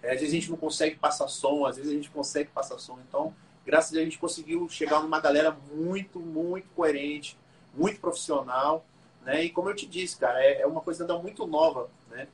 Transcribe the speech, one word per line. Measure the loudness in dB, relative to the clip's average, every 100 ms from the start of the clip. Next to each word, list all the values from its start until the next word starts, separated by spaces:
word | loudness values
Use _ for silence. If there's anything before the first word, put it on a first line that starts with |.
É, | -2
às | -2
vezes | 0
a | 0
gente | -2
não | -4
consegue | -4 0 0 2
passar | 0 0 -2
som, | 0 0 2 0
às | -2
vezes | -4
a |
gente | -4 -4
consegue | -6 -4 -2 -4
passar | -4 -6 -8
som. | -14 -18 -6
Então, | -4 -4 -8 -20 -16
graças | 4 4 4
a |
Deus, | 0
a | -2
gente | -2
conseguiu | -6 -6 -4 -4 -4
chegar | -4 2 2
numa | 2 2
galera | 4 4 4 0 -10
muito, | -6 -4 -4 -6 -10
muito | -8 -4 -4 -4 -8
coerente, | 0 2 2 -2 -6 -10 -16 _ -20 -18
muito | 0 0 0
profissional, | -6 -4 -2 -2 0 0 2 0 -4 _ -20 _
né? | -2 0
E | 0
como | 0 -2
eu |
te | -4 -8
disse, | -6 -6 0
cara, | 0 6
é, | 6 6
é | 2
uma | 0
coisa | -4 -6
ainda | -2 -4
muito | -4 -8 -2
nova, | 4 4 4 -10 -12 -18
né? | -14 -14